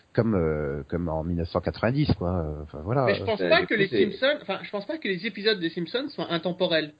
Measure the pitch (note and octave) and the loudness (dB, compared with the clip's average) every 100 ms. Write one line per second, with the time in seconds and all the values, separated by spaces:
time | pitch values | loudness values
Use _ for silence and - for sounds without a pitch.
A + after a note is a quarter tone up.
0 | _ - A2+ G2+ D#2+ D2+ D2 C#2+ C#2 E2+ | _ 0 2 4 2 2 0 -4 -4 -4
1 | F2 D#2 D#2+ F2 E2 F2 F2+ E2 G#2+ C#3 | -2 -2 -2 -2 0 0 -2 0 0 2
2 | D3 - F2 F2+ D#2 D2+ D2+ C#2+ D#2+ C3 | 2 2 0 0 -2 -6 -10 -8 -2 2
3 | B2 - G2 G#3 F2+ E4 F#4 A3+ F#3+ G#3+ | 2 2 0 -2 2 2 2 2 2 4
4 | G3 - C4+ D4 - F#3+ F3 G#3 G3 D#4+ | 2 2 0 0 -2 -6 -6 -6 -6 -4
5 | A3 F3+ A3 G3+ G#3 G#3 E3 F3 E3 A#3+ | -2 -2 -4 -2 0 2 0 -2 -4 -4
6 | C#4+ - E3 E3+ F3+ E3+ F3+ D#3+ D3+ | -4 -6 -2 -2 -2 0 2 2 0